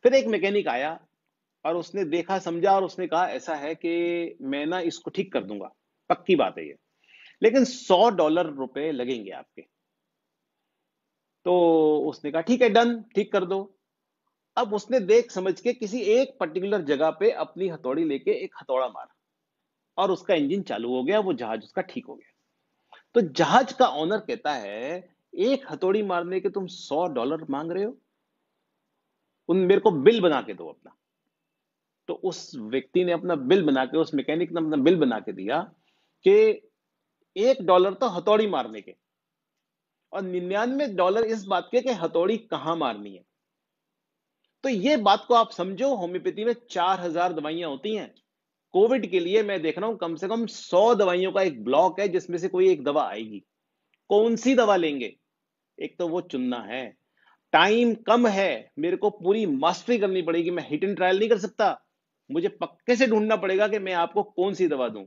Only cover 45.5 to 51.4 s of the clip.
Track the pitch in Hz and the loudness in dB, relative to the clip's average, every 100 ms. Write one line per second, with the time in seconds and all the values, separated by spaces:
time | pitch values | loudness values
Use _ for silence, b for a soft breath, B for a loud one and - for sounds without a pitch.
45.5 | - 180 190 269 247 175 180 180 170 220 | -2 -8 -2 -2 -2 -4 -6 -6 -4 -4
46.5 | 233 _ 185 175 190 175 160 180 160 151 | -4 _ -2 0 0 -2 -2 -2 -2 -6
47.5 | 165 170 139 208 214 131 _ _ _ _ | -6 -8 -8 -6 -6 -8 _ _ _ _
48.5 | _ _ 180 220 262 175 180 175 208 208 | _ _ 4 4 4 2 0 2 0 0
49.5 | 190 160 156 214 214 170 160 185 226 226 | -2 -2 -2 -4 -4 -6 -6 -4 -4 -6
50.5 | - - 175 220 233 196 180 190 190 | -8 0 4 6 6 4 2 0 0